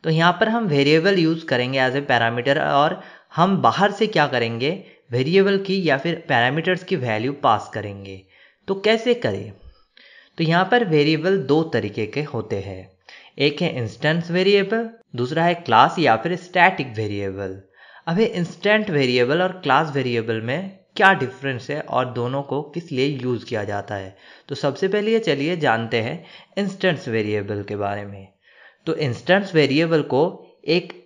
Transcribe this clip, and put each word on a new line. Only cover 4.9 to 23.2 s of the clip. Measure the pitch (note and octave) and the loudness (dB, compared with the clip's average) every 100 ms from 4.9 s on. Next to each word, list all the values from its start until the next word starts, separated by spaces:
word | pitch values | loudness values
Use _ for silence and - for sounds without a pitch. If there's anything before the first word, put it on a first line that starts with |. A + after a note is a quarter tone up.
| _ _ | _ _
वेरिएबल | B2 C3 F#3+ G3 G3 | -2 2 2 4 0
की | G3 F#3+ E3 | 0 -2 2
या | C3+ | 0
फिर | E3+ D#3+ - | 0 -6 0
पैरामीटर्स | B2+ A#2+ D3 E3 F#3 | 2 2 0 -2 -2
की | F#3 F3 | -2 -4
वैल्यू | B2 G#2+ A#2+ | -2 -2 -2
पास | C#3+ C3+ G#2+ - | 0 2 2 0
करेंगे। | A2 G2+ G2 G2 G2 _ _ _ _ - | -10 -10 -12 -14 -18 _ _ _ _ -8
तो | |
कैसे | G3 G#3 A3+ B3 | -4 0 0 2
करें? | A#3+ C3 G2 G#2+ - - _ _ _ - - _ - | 0 0 -4 -10 -16 -20 _ _ _ -20 -20 _ -6
तो | |
यहाँ | D#3+ E3+ F#3 | 0 2 2
पर | B3 | 2
वेरिएबल | G#3+ D#3 D3 D#3 E3+ G3 | 4 2 4 2 2 0
दो | C3 D3+ | 2 2
तरीके | D#3+ - - G2+ G#2+ | 2 -2 -4 -6 -6
के | C#3 | -6
होते | D3+ A#2 G#2 G2+ | -6 -6 -6 -8
हैं, | G2 F#2 F2+ _ _ - - - | -8 -12 -14 _ _ -20 -20 -2
एक | C#3+ D3 | -2 0
है | F3+ B2+ | -4 -4
इंस्टेंस | A2+ - D3+ E3 E3 | -8 -4 -2 -2 0
वेरिएबल, | E3+ F#3 G3+ G3 A3+ A3+ - _ A#2+ | 0 4 2 2 -2 -4 -12 _ -6
दूसरा | B2 D#3 | -4 0
है | E3+ | 0
क्लास | F3 - A2+ D3 E3+ | 0 2 6 6 4
या | D3 A2+ | 2 2
फिर | E3 F3 | 0 -6
स्टैटिक | - F#3 F3 F#3 C3 G#2+ | -4 2 2 2 -8 -6
वेरिएबल। | G#2+ G2+ G2 F#2+ F#2+ F#2+ - _ - - - | -6 -4 -6 -6 -8 -10 -18 _ -20 -14 -4
अब | E3+ | 0
ये | A3 | 0
इंस्टेंट | F3+ E3+ - G3+ G#3+ G3+ | 0 -6 -2 2 2 2
वेरिएबल | D3+ C3 B2 A#2+ D#3+ | 0 2 2 2 2
और | F#3 | 0
क्लास | F3+ C#3+ C3+ D#3+ | -2 2 2 2
वेरिएबल | C#3 B2+ A#2 A2+ A2+ | -2 -2 -2 -2 -4
में | A2+ C#3+ G3 - _ - | -4 -6 -6 -14 _ 2
क्या | G3 | 4
डिफरेंस | F3+ B2+ - C#3 B2 - | 4 0 -4 -6 -6 -6
है | D3 | -8
और | - B2 | -2 -2
दोनों | B2+ A#2 A#2+ C#3 | -2 -2 -4 -4
को | C#3 C3+ | -4 -6
किस | D3 - E3 | -6 -10 -8
लिए | B2+ C#3 | -2 -2
यूज़ | C#3 | -2